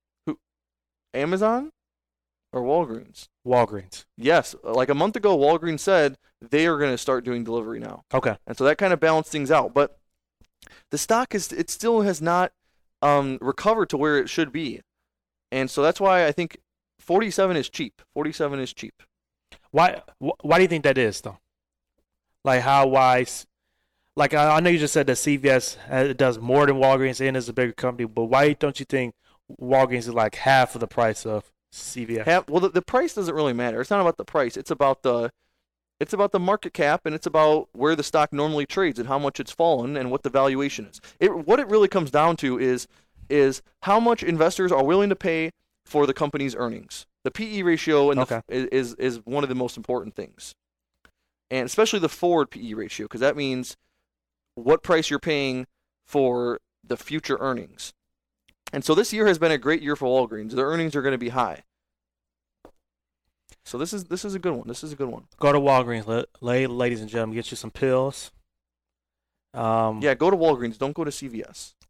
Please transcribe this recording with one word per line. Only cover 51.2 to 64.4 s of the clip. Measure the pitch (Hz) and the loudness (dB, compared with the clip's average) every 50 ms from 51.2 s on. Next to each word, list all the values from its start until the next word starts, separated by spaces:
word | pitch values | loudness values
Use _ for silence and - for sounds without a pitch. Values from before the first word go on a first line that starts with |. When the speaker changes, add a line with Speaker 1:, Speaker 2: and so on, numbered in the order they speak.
| _ _ _ _ _ - | _ _ _ _ _ -8
Speaker 1:
and | 127 131 123 | -6 -6 -6
especially | 123 - - 220 214 226 202 | -4 0 0 2 2 2 0
the | 160 151 | -2 -2
forward | - - 180 175 175 160 139 - | -4 -2 0 2 2 2 0 -2
P | - 113 117 113 | -4 -14 -12 -10
E | 107 | -10
ratio, | 110 104 - - - 107 - | -10 -10 -10 -10 -12 -12 -12
'cause | - 110 | -6 -2
that | 131 143 131 147 | -2 -2 0 0
means | 143 135 127 127 123 - - _ _ _ _ _ _ _ _ _ _ _ _ _ _ _ _ | -4 -4 -4 -6 -8 -10 -14 _ _ _ _ _ _ _ _ _ _ _ _ _ _ _ _
what | 120 117 131 160 165 _ | -6 2 2 2 2 _
price | - 170 160 156 - | 0 0 0 0 -2
you're | 147 139 | -4 -4
paying | - 170 151 143 139 135 127 127 127 _ _ _ _ _ _ _ _ | -4 -4 -4 -2 -2 -4 -6 -6 -8 _ _ _ _ _ _ _ _
for | _ - 143 135 127 123 123 123 120 120 - _ _ _ _ _ | _ 0 2 2 2 0 0 -2 -4 -6 -6 _ _ _ _ _
the | - 123 - | -8 -8 -8
future | - - 147 156 - - 135 101 | -8 -8 -8 -8 -4 -4 -4 -2
earnings. | 120 135 127 117 87 80 _ - - - _ _ _ _ _ _ _ _ _ _ _ _ _ _ _ - - | -2 -4 -4 -6 -8 -14 _ -18 -18 -18 _ _ _ _ _ _ _ _ _ _ _ _ _ _ _ -10 -10
And | 143 - | -8 0
so | - 156 | 2 2
this | 180 233 - 214 | 2 2 0 0
year | 220 214 208 | 0 2 2
has | 180 156 | 2 2
been | 165 165 | 2 0
a | 156 131 | 0 0
great | 117 147 160 156 | 0 0 -2 0
year | 151 143 147 | -2 -4 -6
for | - 139 123 | -4 -2 0
Walgreens. | 127 131 123 107 110 107 107 110 | 2 2 0 0 -4 -10 -10 -6
Their | 113 123 135 143 | -2 -2 -2 0
earnings | 160 165 165 156 139 | 0 -2 -4 -2 -4
are | 143 | -2
gonna | 131 139 135 120 | -2 -2 -2 -2
be | 120 117 | -6 -6
high. | 123 131 117 92 76 76 _ _ _ _ _ _ _ _ _ _ _ _ _ _ _ _ _ _ _ _ _ - _ _ _ _ _ _ _ _ _ _ _ _ _ _ _ _ - _ _ | -2 -2 -2 -2 -4 -10 _ _ _ _ _ _ _ _ _ _ _ _ _ _ _ _ _ _ _ _ _ -20 _ _ _ _ _ _ _ _ _ _ _ _ _ _ _ _ -20 _ _
So | - - 123 | -12 -8 -8
this | 156 175 214 | -8 -6 -8
is, | 202 175 | -10 -8
this | - 175 185 - | -8 -10 -8 -8
is | 202 190 | -8 -10
a | |
good | 185 | -6